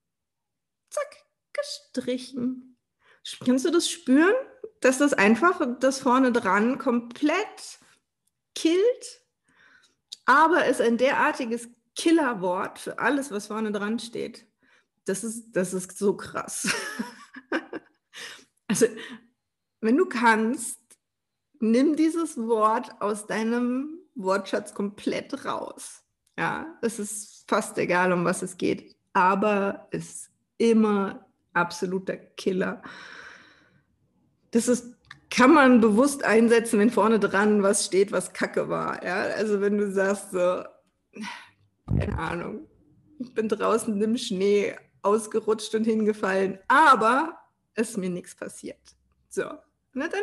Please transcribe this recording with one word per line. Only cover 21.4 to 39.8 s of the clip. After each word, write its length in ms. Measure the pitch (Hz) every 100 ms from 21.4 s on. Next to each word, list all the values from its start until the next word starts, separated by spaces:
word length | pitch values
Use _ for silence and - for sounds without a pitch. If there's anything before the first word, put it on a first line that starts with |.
| _ -
nimm 340 | 220 233 294 294
dieses 400 | 320 330 311 -
Wort 640 | 226 220 214 226 254 -
aus 260 | 196 214 -
deinem 760 | 196 220 240 247 254 302 330 -
Wortschatz 600 | 254 185 196 202 208 208
komplett 720 | - 202 202 254 - - 262 -
raus. 560 | - - - - - _ _ _ -
Ja, 400 | 165 78 320 -
es 160 | 233 214
ist 460 | 208 - - - -
fast 300 | 208 214 -
egal, 340 | - 180 185
um 120 | 180
was 180 | 170 185
es 140 | 180 -
geht, 400 | - - - _ _
aber 760 | 202 180 196 214 202 196 202 -
ist 380 | 170 165 - - _ _ -
immer 680 | 233 226 214 202 196 254 - _ _
absoluter 640 | 175 170 - 185 190 190 -
Killer. 640 | - - 202 185 190 220 - - - - - - - _ _ _ _ _ _ _ _ _ _
Das 180 | 233 233
ist, 280 | 240 - - - - -
kann 240 | - 254
man 260 | 311 262 247
bewusst 440 | 220 208 277 -
einsetzen, 560 | - 220 233 233 226 208
wenn 100 | 208
vorne 300 | 226 208 220
dran 420 | 196 190 214 208
was 240 | 196 214 -
steht, 240 | 180 196
was 220 | 196 -
Kacke 360 | - - - 147
war. 340 | 165 160 -
Ja, 180 | 180 185 - -
also 240 | 214 202
wenn 180 | 202
du 120 | 208